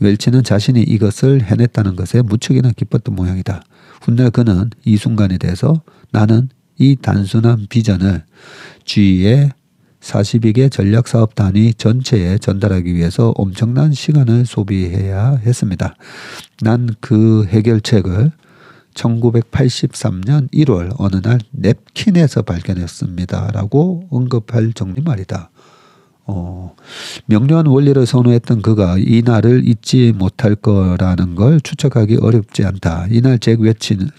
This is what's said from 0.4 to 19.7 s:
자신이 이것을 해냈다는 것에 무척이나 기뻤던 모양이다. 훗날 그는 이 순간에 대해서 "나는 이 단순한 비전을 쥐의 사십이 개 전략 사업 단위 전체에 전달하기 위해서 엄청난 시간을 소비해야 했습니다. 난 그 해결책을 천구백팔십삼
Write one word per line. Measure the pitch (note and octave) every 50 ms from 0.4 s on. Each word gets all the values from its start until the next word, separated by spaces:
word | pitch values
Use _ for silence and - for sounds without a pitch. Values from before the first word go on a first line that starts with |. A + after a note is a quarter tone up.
| A#2
자신이 | - G2+ G#2 - C#3 B2+ A#2
이것을 | G#2 D3+ - G2+ A2+ G2+ - - B2+ C3+ C#3 C3+
해냈다는 | G#2+ F#2 A2 A2+ A#2+ A#2 - A2 G2+ F#2+ F2+
것에 | F2+ F#2+ - - A#2+
무척이나 | B2 G#2 G#2+ B2 - - C3 B2+ B2+ B2
기뻤던 | - - - - - A#2 - - G2+
모양이다. | F#2 F#2 F2+ F#2 F#2 - - G2 F2 - _ _ _ _ _ - _
훗날 | - - A#2 A#2+ B2+ A#2
그는 | - B2+ A#2+ A2+ F#2 F2+ A2 A#2 - - _
이 | A#2+ G#2+
순간에 | G#2 - A#2+ A2+ G#2+ G#2 F#2 F#2
대해서 | F2 - F2 F#2 - - - D#3+ D#3+ - _ _ _ - _
"나는 | - G#2+ G#2+ G#2+ A2 A2+ C3 C3 - _ _ _ _ -
이 | C3 C#3 C#3
단순한 | - - G2+ G2 G2+ G2 F#2 - A2+ A2+ A#2+ A#2 G#2+ G2+ -
비전을 | - A#2+ G#2+ G#2+ F#2+ F2 F#2+ G2 F#2 E2+ - _ _ _ - - - - - - - _ _
쥐의 | - - A2 G2+ F#2+ F#2 F#2 F#2 G#2 B2 C#3+ C#3+ C#3+ - - _ _ _ _ _ _ _ _
사십이 | - - - G#2+ G2+ - - A#2 A2+ A2
개 | G#2 B2+ C3+ C3+
전략 | - - G2 G2+ A2 A#2+ A#2+ -
사업 | - A2+ A2+ A2 -
단위 | - G2+ F#2 F#2+ G#2 A2+ A#2 A2
전체에 | - - A2 A#2 C3 B2+ - A#2+ G2+ F2 F2 G2 G2+
전달하기 | - G2+ G2 G2 G2+ G2 F#2+ F2+ E2+ F2+ F2
위해서 | E2+ E2+ E2+ - - A#2 A2+ -
엄청난 | - G2+ F#2+ F2+ - A2 A#2 B2 C3+ D3+ D#3
시간을 | C#3 - - - D3+ D3 C3 A2+ A#2 A#2+ B2
소비해야 | A2+ - - G2+ G2 G2+ F#2+ F#2 F2 F2 F#2 F#2+ G2 F#2+ G2 A2 C3 C#3+ B2 G#2
했습니다. | A#2 B2+ - - G2+ F2+ - - - - _ - - - - - - - - - - _ -
난 | G#2 A2 A2+ A#2+ B2 A#2 G#2+ -
그 | - - A2 G#2+ A2 A2+ A2 A2 G#2 E2+
해결책을 | G#2 A2 G#2 A#2+ A2+ G#2 - - A2+ G2+ F2 F#2 F2+ G#2 C3 D#3+ - _ _ _ _ _ - - - _ _ _ _
천구백팔십삼 | - - A#2 A#2 A2+ A#2 A#2 A2 A#2 - - - - C3+ B2+